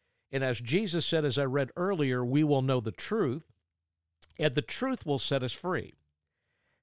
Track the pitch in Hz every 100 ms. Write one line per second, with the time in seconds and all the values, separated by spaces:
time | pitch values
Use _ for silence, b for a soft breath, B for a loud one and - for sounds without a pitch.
0 | _ _ _ 135 131 117 117 170 214 165
1 | - 160 147 127 135 139 131 - 180 185
2 | 139 127 123 143 151 139 131 131 110 92
3 | - 220 156 135 - _ _ _ _ _
4 | _ _ - - 151 135 - - 262 254
5 | 160 139 - 135 127 - 175 165 - -
6 | _ _ _ _ _ _ _ _